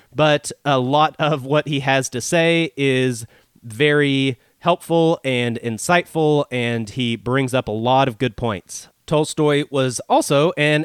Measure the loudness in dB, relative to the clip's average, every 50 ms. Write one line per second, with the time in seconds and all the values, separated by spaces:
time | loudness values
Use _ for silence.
0 | _ _ -2 0 2 2 2 0 -2 -6 -12 -6 -2 0 0 0 0 2 2 2
1 | 2 2 0 -2 -2 -2 -2 -2 -2 -2 0 0 0 -2 -4 -2 0 0 0 0
2 | 0 -4 -6 -8 -4 0 0 2 2 2 2 2 0 -2 -4 -2 0 0 2 2
3 | 0 0 -2 -4 -10 -16 _ _ _ _ _ _ -18 -10 -4 0 2 2 2 2
4 | 2 2 2 0 0 -2 -2 -6 _ _ _ _ 0 0 0 0 0 0 2 2
5 | 4 2 2 0 -2 -2 0 0 0 -2 -2 -4 -4 -6 -6 -4 -2 0 0 0
6 | 0 -2 -2 0 0 2 2 0 0 -2 -4 -4 -2 -2 -2 -4 -6 -6 -6 -4
7 | -4 -2 -4 -4 -4 -2 -2 0 0 0 -2 -4 -4 -4 -4 -2 0 2 2 2
8 | 2 0 -2 -2 -4 -4 -4 -4 -6 -6 -6 -6 -10 -14 -18 -18 -18 -20 _ _
9 | _ -2 -2 0 0 -2 -2 0 0 2 2 0 -2 -2 -2 -2 -2 -2 -4 -6
10 | -2 0 0 0 2 2 2 2 2 2 2 0 2 2 2 0